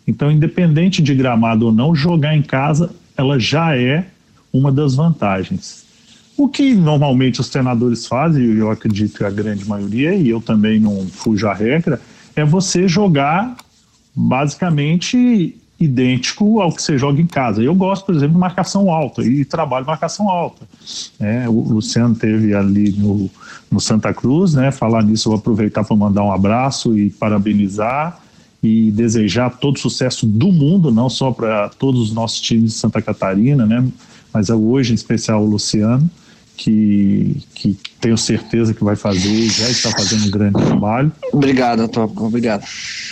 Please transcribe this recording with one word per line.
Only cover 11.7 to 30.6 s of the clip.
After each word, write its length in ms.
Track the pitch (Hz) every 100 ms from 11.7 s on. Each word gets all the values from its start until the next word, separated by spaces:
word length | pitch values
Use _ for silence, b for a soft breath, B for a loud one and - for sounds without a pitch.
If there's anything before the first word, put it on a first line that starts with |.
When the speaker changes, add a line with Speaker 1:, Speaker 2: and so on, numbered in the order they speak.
| 160 170 120 B B B -
Speaker 1:
é 80 |
você 440 | 151 185 185 175 185
jogar 680 | 170 202 143 143 175 247 240 - _ _ _ _ 123
basicamente 1400 | 117 127 147 - 180 147 147 170 - 247 247 220 160 - _ -
idêntico 840 | 156 123 127 123 - - 208 226
ao 100 | 170
que 100 | -
você 160 | - 139
joga 240 | 143 143
em 60 | 170
casa. 340 | 139 123 104
Eu 140 | 127 190
gosto, 300 | 190 196 -
por 100 | 160
exemplo, 180 | 143
de 60 | 175
marcação 500 | 180 185 170 196 196
alta, 320 | 160 135 -
e 240 | 113 143 135
trabalho 400 | 165 147 127 131
marcação 440 | 156 165 - 202
alta. 360 | 180 147 - - B B B B -
É, 280 | 104 120 117
o 120 | 110
Luciano 560 | 135 110 - 117 120 113
teve 400 | 110 110 107 101
ali 360 | 98 101 104
no, 360 | 98 104 101 95 B B B -
no 100 | 101
Santa 340 | - 110 104
Cruz, 420 | - 117 151 190 139
né? 160 | 135
Falar 320 | 135 110 113
nisso, 240 | 107 110 110
eu 40 |
vou 60 | 107
aproveitar 440 | 120 107 107 107
pra 120 | 104 107
mandar 280 | 104 101
um 80 | 101
abraço 640 | 95 101 117 135 - 120 107
e 140 | 104
parabenizar, 1080 | - 110 104 104 101 98 104 110 139 160 - b b b _
e 280 | 113 113 110
desejar 600 | 104 117 110 104 113 123
todo 260 | - 143 131
o 20 |
sucesso 460 | 120 - 127 - 113
do 260 | 107 190
mundo, 400 | 170